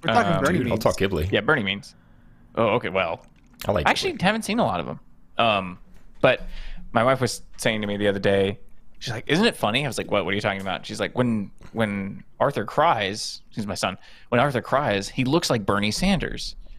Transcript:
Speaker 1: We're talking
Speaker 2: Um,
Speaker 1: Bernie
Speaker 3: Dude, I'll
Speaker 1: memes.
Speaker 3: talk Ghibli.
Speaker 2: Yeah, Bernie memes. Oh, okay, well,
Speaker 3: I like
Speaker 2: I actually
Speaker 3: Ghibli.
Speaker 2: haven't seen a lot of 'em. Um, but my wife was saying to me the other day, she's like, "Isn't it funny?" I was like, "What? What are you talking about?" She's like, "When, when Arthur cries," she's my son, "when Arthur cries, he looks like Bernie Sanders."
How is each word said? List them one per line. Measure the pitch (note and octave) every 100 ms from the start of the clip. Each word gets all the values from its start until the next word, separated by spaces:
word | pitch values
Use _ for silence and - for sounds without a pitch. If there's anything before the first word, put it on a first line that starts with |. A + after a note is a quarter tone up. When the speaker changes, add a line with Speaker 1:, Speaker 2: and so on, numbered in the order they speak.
Speaker 1:
We're | -
talking | A#3 A3
Speaker 2:
Um, | F#2+
Speaker 1:
Bernie | C#3+ F3
Speaker 3:
Dude, | A#2+
I'll | A2
Speaker 1:
memes. |
Speaker 3:
talk | A2 -
Ghibli. | G2 E2 F2+
Speaker 2:
Yeah, | G#2+
Bernie | A#2 D3+
memes. | G2 G2 - - - - - - - -
Oh, | A2+ A#2
okay, | G2+
well, | F#2+ E2+ E2+ - - - - -
Speaker 3:
I |
like | G2+ D#3+
Speaker 2:
I |
actually | C#4+ F#4+
Speaker 3:
Ghibli. | C#4
Speaker 2:
haven't | F#3 A3+ G#3+
seen | A3+
a | C3+
lot | F2+
of | C2
'em. | - - - - -
Um, | A#2 G2+ F#2 F2+ - - - -
but | C3+ A#2+ - - - - -
my | A#2
wife | A#2+ B2+
was | A#2+ - - -
saying | B2 G#2+
to | G#2
me | G2+
the | G#2
other | G2
day, | G2+ G2 G2 - - - - -
she's | C3
like, | A2+ -
"Isn't | D#3+ A3+
it | -
funny?" | G#2+ B2 D3
I |
was | G#2
like, | -
"What? | G#2 F2
What |
are | G2+
you |
talking | G#2+ G2
about?" | F#2+ F2 -
She's | G#2
like, | F#2 -
"When, | B2 A2 G2 - -
when | A2+ G#2+ G2+ G2 - - -
Arthur | C3 C3+ G2+
cries," | - E3 A#2+ F#2+ G#2+ - - -
she's | - G#2
my | -
son, | G2+ F#3+ - - -
"when | A#2+
Arthur | C#3+ B2
cries, | - C3+ C#3 G2+ G2
he | -
looks | B2+ E3 -
like | B2 G2
Bernie | G2+ G#2
Sanders." | - F#3 F#3+ - - - - -